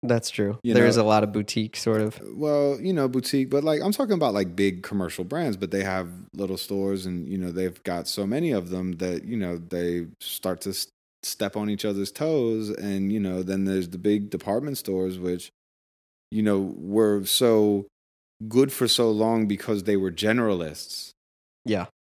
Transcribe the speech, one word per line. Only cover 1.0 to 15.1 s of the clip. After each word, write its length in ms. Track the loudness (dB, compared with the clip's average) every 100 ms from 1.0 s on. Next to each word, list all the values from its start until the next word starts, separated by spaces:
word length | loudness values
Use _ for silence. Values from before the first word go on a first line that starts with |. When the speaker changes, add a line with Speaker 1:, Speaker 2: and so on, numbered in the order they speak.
Speaker 1:
lot 220 | 6 6 4
of 80 |
boutique 420 | 0 -2 -2 -4 -2
sort 240 | 0 2
of. 220 | 0 -2 -14 -4
Speaker 2:
well, 420 | 0 2 2 0
you 140 | 0
know, 160 | 0 2
boutique, 400 | 0 0 0 2
but, 160 | 2 2
like, 160 | 2
I'm 100 | 0
talking 220 | 0 0
about, 200 | 2 2
like, 220 | 2 0 2
big 260 | 0 0
commercial 420 | -4 -2 -2 -4 -6
brands, 320 | -2 -2 -2
but 140 | -2
they 120 | -2
have 240 | 0 -2 -4 -10 -16
little 220 | -6 -4 -4
stores 480 | -4 -2 -2 -2 -4
and, 220 | -6 -4
you 100 | -6
know, 140 | -4
they've 320 | -2 -4 -4
got 240 | -6 -4 -4
so 180 | -4 -2
many 260 | 0 0
of 180 | -2 -2
them 240 | -4 -4
that, 320 | -4 -4 -4 -4
you 100 | -4
know, 220 | -4 -6
they 500 | -6 -4 -2 -2 -6 -12
start 400 | -12 -6 -4 -4
to 80 | -6
s-, 180 | -6 -8 _ _ _
step 340 | -10 -4 -4 -2
on 120 | -4
each 140 | -2
other's 300 | -2 -2 -4
toes. 560 | -4 -2 0 0 0 -4
And, 420 | -6 -4 -2 0
you 80 | 0
know, 240 | 0 -2
then 220 | -2 -2 0
there's 240 | 0 -2
the 80 | -2
big 320 | 2 2 0
department 480 | -6 -2 -2 -2 -6
stores, 420 | -4 -2 -2